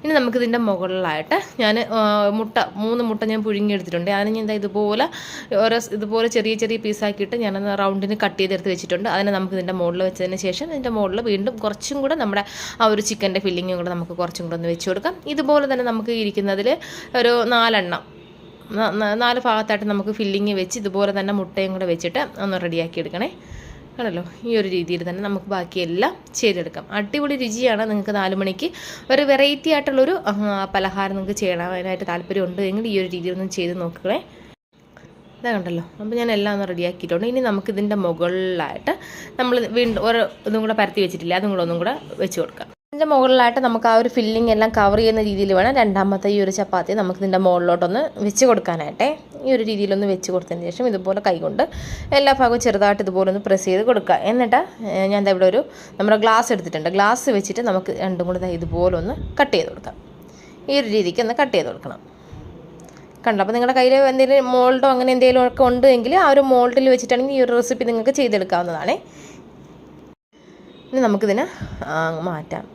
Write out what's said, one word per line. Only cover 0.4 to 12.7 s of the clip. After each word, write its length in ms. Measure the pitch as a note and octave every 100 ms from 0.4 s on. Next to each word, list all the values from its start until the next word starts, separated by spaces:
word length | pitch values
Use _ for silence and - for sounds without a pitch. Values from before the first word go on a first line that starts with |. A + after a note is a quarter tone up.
| A#3+ A#3+ A3
മുകളിലായിട്ട് 680 | F#3 F3+ F#3 F3 D3+ - E4+ F#4+ -
ഞാൻ, 160 | G#3+ A3 - A3
ആ, 40 | G#3+ G#3 G#3 G#3+
മുട്ട, 180 | A3 A#3 - G3
മൂന്ന് 200 | A3 A#3+ A#3+
മുട്ട 140 | G#3+ G#3+
ഞാൻ 100 | A3
പുഴുങ്ങിയെടുത്തിട്ടുണ്ട്. 680 | G#3+ G3+ G#3 G3+ F3 E3+ F3 G3+
അതിന് 140 | G#3 A3
ഞാൻ 100 | G#3+
ദാ 40 | G#3+
ഇതുപോലെ 440 | G3+ G3+ G#3 G#3+ D#4 - - - - G3+
ഓരോ 140 | A3 A#3
സ്-, 60 | A3+ G#3
ഇതുപോലെ 320 | G#3 A3+ A#3
ചെറിയ 200 | A#3 G#3+ A3
ചെറിയ 160 | A3 A3+
പീസാക്കിയിട്ട് 520 | A3 G#3 G#3 G3+ G3+ A#3+
ഞാനൊന്ന് 300 | G#3+ F#3+ G3+ G3
റൗണ്ടിന് 340 | G3 G3 G3 G#3+
കട്ട് 140 | G3+ -
ചെയ്തെടുത്ത് 300 | F#3+ F#3+ F#3+
വെച്ചിട്ടുണ്ട്. 360 | F3 - F3 G#3
അതിനെ 180 | F#3 G3+ F#3+
നമുക്കിതിൻ്റെ 380 | F#3 F#3+ F3+ F#3
മുകളിൽ 220 | F3 F3 F#3+
വെച്ചതിന് 300 | F#3 F#3 F#3 F#3+
ശേഷം 200 | F3+ D#4+
ഇതിൻ്റെ 200 | D4+ B3 A3
മുകളിൽ 240 | G3 G3+ A#3+
വീണ്ടും 260 | G3 G#3 A3
കുറച്ചും 360 | G#3+ G#3 - C#4+
കൂടെ 120 | C#4 D#4+
നമ്മുടെ 220 | A3 G3+ G3+ - -